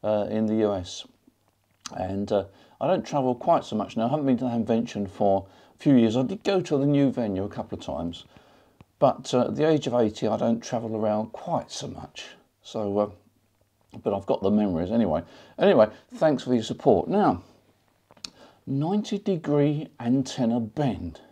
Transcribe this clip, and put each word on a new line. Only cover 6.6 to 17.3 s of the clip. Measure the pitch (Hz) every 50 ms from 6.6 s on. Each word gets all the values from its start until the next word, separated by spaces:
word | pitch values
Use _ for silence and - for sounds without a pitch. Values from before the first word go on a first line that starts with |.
to | - - 160 139
the | 135
new | 143 147 143 139 131
venue | 120 - 120 107 98 92 98
a | 104
couple | - 120 101 - -
of | - -
times, | - 67 71 85 87 82 - - _ _ - _ _ _ _ _ _ _ _ - _ _ _
but, | - 131 - - - - -
uh, | 123 120 -
at | 107
the | 120 151 156
age | 160 143 -
of | 139 117
eighty, | 123 117 107 107 - -
I | 107 107 107
don't | 113 113 117 113
travel | - - - 117 117 113 110
around | 110 107 107 104 107 110 117 -
quite | - - - 170 123 - -
so | - - 135
much. | 143 - - - - _ - - - - - _ _ _ _ _
So, | - - 113 107 101 101 104
uh, | 104 104 98 - _ _ _ _ _ _ _ _ _ _ _ _ _ _ - 107 -
but | 113 101
I've | 98 95
got | - - - -
the | 95
memories | 104 107 107 101 87 80 87 90
anyway. | 110 117 113 92 78 82 82 - - - - - - -
Anyway, | 170 202 190 131 107 107 - - _ _ -
thanks | 240 175 156 143 127 -
for | 127 127
your | 123 110
support. | - 127 - - 147 113 90 78
Now, | - 170 202 202 151